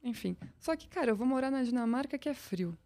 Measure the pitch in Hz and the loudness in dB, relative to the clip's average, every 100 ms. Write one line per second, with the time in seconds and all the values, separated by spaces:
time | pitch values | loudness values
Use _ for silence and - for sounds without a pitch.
0 | 247 214 185 175 - - - 320 - 370 | -6 -4 -4 -4 -10 -6 -2 -2 -4 0
1 | 254 208 247 262 262 269 240 247 226 240 | 2 4 4 2 2 2 2 2 2 2
2 | 277 277 294 269 - 185 175 165 | 0 -4 -4 -4 -4 -2 -2 -4